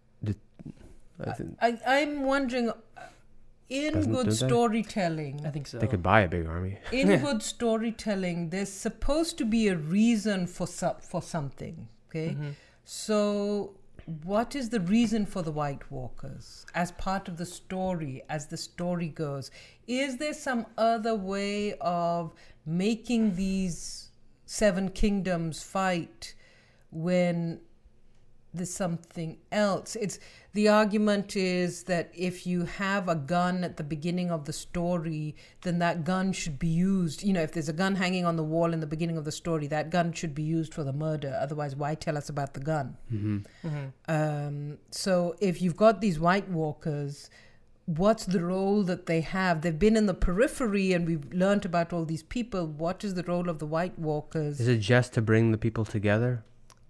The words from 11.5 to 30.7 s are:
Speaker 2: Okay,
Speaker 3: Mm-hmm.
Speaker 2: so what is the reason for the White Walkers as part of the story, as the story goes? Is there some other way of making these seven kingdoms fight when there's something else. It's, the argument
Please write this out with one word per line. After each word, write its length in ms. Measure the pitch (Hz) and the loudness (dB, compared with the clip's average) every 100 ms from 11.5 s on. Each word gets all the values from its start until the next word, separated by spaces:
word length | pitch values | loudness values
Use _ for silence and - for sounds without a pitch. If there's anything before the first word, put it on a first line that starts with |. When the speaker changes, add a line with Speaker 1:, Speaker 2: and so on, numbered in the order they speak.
| - - 165 110 - _ | -8 -12 -12 -14 -18 _
Speaker 2:
Okay, 220 | 160 160 | -6 -4
Speaker 3:
Mm-hmm. 200 | 143 147 147 - _ - | -4 -6 -8 -16 _ -16
Speaker 2:
so 880 | - - 214 208 208 202 208 196 - - - - 160 | -8 0 2 2 0 0 -2 -4 -10 -20 -18 -12 -10
what 320 | 165 202 240 285 | -2 0 0 -2
is 140 | 233 | -2
the 100 | 233 | -2
reason 460 | 170 226 233 220 202 | 2 4 4 2 -2
for 160 | 196 | -2
the 80 | 160 | -4
White 400 | 151 147 139 - | -2 -2 -4 -10
Walkers 720 | 131 123 - 135 135 - - - | -10 -10 -10 -10 -12 -16 -18 -8
as 180 | 165 175 | -4 -2
part 360 | - - 190 190 | -2 -4 -4 -4
of 80 | 165 | -8
the 80 | |
story, 800 | 170 - - 185 185 175 151 131 - | -8 -10 -10 -4 -2 -2 -4 -8 -8
as 200 | 151 147 | -8 -8
the 100 | 165 | -10
story 520 | - - 175 175 170 | -10 -6 -4 -2 -4
goes? 420 | - 151 139 131 - - - - | -4 -4 -6 -10 -14 -20 -18 -6
Is 300 | 247 277 247 | -2 -2 -2
there 160 | 302 | -6
some 320 | 302 277 247 220 - | -4 -4 -4 -4 0
other 360 | 226 233 226 | 2 2 0
way 600 | 226 190 196 202 202 208 - | -2 -2 -2 -2 -2 -2 -2
of 500 | 170 175 170 170 165 - - - | -2 0 2 0 -4 -10 -20 -14
making 720 | 156 170 196 226 - 233 220 175 | -4 0 0 0 0 2 2 2
these 720 | 190 190 185 160 - - - - - - - | 0 0 -2 -4 -8 -12 -16 -20 -20 -20 -12
seven 420 | - 208 185 190 | 2 2 4 0
kingdoms 720 | 185 214 202 185 170 165 151 | 2 2 2 0 0 -2 -6
fight 720 | - 196 190 180 - - - - - - _ _ - | -6 -2 0 0 -2 -10 -16 -16 -20 -20 _ _ -14
when 720 | 160 165 180 175 170 165 170 - - - - - - - - - | -4 2 4 4 2 -2 -4 -12 -20 -20 -20 -20 -20 -20 -20 -14
there's 180 | 165 180 | -8 -6
something 640 | - 185 165 - - 160 - - | -4 -2 -4 -6 -8 -8 -10 -4
else. 420 | 208 208 175 - 226 | 0 2 0 -4 -6
It's, 220 | 202 - - - - | -6 -6 -14 -20 -6
the 140 | 196 | 2
argument 680 | 208 | 6